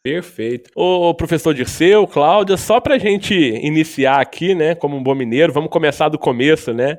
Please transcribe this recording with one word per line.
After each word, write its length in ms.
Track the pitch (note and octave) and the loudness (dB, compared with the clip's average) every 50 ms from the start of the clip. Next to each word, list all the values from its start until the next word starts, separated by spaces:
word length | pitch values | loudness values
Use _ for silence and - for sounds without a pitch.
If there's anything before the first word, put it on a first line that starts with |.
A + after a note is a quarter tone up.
Perfeito. 680 | _ C3 D#3 F3+ E3+ - - - A2 A#2 B2 A#2+ _ _ _ | _ -6 -6 -6 -8 -10 -12 -8 -6 -6 -6 -8 _ _ _
Ô, 340 | - F3 F3+ F3+ F3+ F3 E3+ | -2 0 0 2 2 2 0
ô, 60 | E3 | 0
professor 400 | - E3 - E3 D3 - E3 D3 | 0 -2 -2 -2 0 0 0 0
Dirceu, 500 | B2+ B2 - - - D#3+ F#3 G#3 G#3+ F#3+ - | 0 -4 -6 -2 2 4 4 6 4 4 2
Cláudia, 480 | - D3 D3 D#3+ F#3+ G#3+ G3+ F#3+ F#3+ | 0 2 2 4 4 2 2 0 -2
só 240 | - - - G#3+ B3 | -4 0 0 0 0
pra 180 | B3 D4+ C#4 G#3+ | 2 0 0 0
gente 340 | F#3 G#3+ G3+ G3+ - - | 0 0 -2 -2 -2 -2
iniciar 880 | G#3 F3 D3 A#2 G#2+ A2+ C#3 D3+ D#3 D#3 D#3 D#3 - C#3 C3 C3 C#3 C#3 | 0 2 2 0 0 -4 -4 -2 0 0 -2 -2 -2 0 2 2 4 2
aqui, 320 | B2+ - - - E3+ F#3+ | 2 -2 -6 -6 -2 -2
né, 220 | F#3+ E3 D3+ D#3+ E3+ | 0 0 0 0 0
como 220 | E3 - D3 C#3+ | -2 -4 -6 -4
um 60 | C3+ | -4
bom 120 | B2+ C3+ C3+ | -2 -2 -2
mineiro, 380 | C3+ B2 A2+ A#2 C#3 E3+ D#3+ | -2 -2 -2 2 2 2 2
vamos 180 | B2+ D3 D#3+ D#3 | 2 -2 -4 -2
começar 380 | - D#3+ D3+ C#3+ C3 - D#3 D#3 | -2 0 0 0 0 0 -2 -2
do 100 | D#3 - | -2 -2
começo, 560 | - D3+ B2+ A#2 C3+ D3+ D#3+ D#3 - B2+ A2+ | -2 -2 0 0 2 2 2 0 -2 -8 -4
né? 240 | A#2+ B2+ C#3+ D#3 | -2 -2 -4 -4